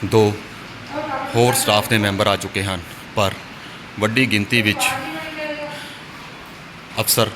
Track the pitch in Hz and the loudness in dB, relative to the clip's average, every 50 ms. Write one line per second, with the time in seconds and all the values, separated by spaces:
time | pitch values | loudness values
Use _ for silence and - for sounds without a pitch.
0 | - 98 113 110 107 104 104 101 - - - - - - - - - - - - | -2 4 6 6 6 6 4 0 -8 -12 -14 -14 -14 -14 -14 -14 -14 -8 -6 -6
1 | - - - - - - - 117 120 123 123 - - - 104 104 104 - 117 110 | -4 -4 -4 -4 -4 -2 4 4 4 6 6 2 4 4 4 4 4 4 2 4
2 | 104 101 98 95 104 101 98 95 - 95 - 101 95 98 95 90 85 - - - | 4 4 4 4 4 4 4 2 0 -2 -4 -2 -2 -2 -4 -4 -6 -10 -14 -14
3 | - - - - 104 95 95 - - - - - - - - - - - - - | -14 -6 0 2 2 2 0 -4 -10 -14 -14 -14 -14 -14 -14 -14 -14 -14 -4 0
4 | 104 107 110 123 131 120 104 104 101 101 - 120 110 104 101 90 - - - - | 0 2 4 4 2 4 4 2 2 2 2 4 4 4 2 2 0 0 0 -2
5 | - - - - 311 311 311 302 302 302 294 294 294 294 294 294 294 - - - | -4 -6 -6 -6 -8 -8 -8 -8 -6 -6 -6 -6 -8 -8 -10 -10 -12 -12 -14 -14
6 | - - - - - - - - - - - - - - - - - - - - | -14 -14 -14 -14 -14 -14 -14 -14 -14 -16 -16 -16 -16 -16 -16 -16 -16 -12 -4 -2
7 | 110 - - - 113 104 - | 0 2 4 4 4 4 2